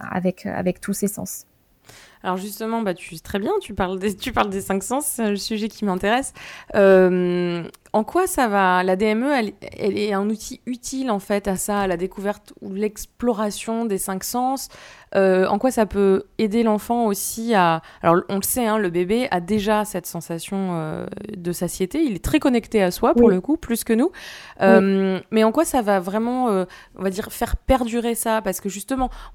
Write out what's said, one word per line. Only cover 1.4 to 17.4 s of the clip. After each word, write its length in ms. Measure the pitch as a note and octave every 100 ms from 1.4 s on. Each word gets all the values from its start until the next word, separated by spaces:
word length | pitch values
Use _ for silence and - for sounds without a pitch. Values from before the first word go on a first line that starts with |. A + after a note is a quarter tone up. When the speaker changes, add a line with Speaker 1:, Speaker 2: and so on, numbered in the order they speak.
| - _ _ _ - - - _
Speaker 2:
Alors 140 | F#3 F#3
justement, 440 | G3+ G3+ A3+ A#3
bah, 120 | G3+
tu, 260 | F3+ - E3
très 200 | - G3+
bien, 120 | A#3+ G#4
tu 120 | -
parles 260 | G3 F#3 F#3+
des, 160 | G3+ G3+
tu 160 | B3+
parles 180 | A3+ G#3
des 120 | G3
cinq 220 | F#3+ G3
sens, 220 | - C4 D4
c'est 240 | - G#3+
le 60 | G3
sujet 320 | - A3 G#3+
qui 180 | - G#3
m'intéresse. 480 | F3+ G3+ A#3+ C4+ - - - - -
Euh... 880 | G3 F#3+ F#3 F3+ F3+ F3 F3 E3+ E3 - -
En 100 | G#3+
quoi 240 | G#3+ F4 F#4
ça 200 | - A#3
va, 360 | G3+ F#3 F3+
la 120 | F#3 F#3
D 100 | G#3+
M 180 | A3
E, 80 | C4+
elle, 200 | C4+ G#3+ - - -
elle 200 | G3+ G3+
est 160 | G#3
un 140 | G3 G#3
outil 300 | A3 - - -
utile 460 | B3 - C4 C4
en 80 | G3+
fait 280 | - G3+ G3+
à 80 | F#3
ça, 240 | - G3+
à 60 | G3
la 80 | E3+
découverte 580 | F#3+ - G3 G3+ - -
ou 120 | G#3
l'exploration 1120 | F#3+ G#3+ G#3+ - - B3 G#3 G#3 G3 - A3+ A#3
des 120 | F#3+
cinq 260 | - F#3+
sens. 460 | - B3 B3+ C4+ - - - - - G3
Euh, 320 | F#3+ F#3 F#3+
en 100 | G3+
quoi 140 | C4
ça 140 | A#3+ G3+
peut 380 | G3 G3 F#3+ - -
aider 260 | A3 A3+
l'enfant 420 | A3+ G#3+ - A#3+ A3
aussi 480 | G3+ - A3+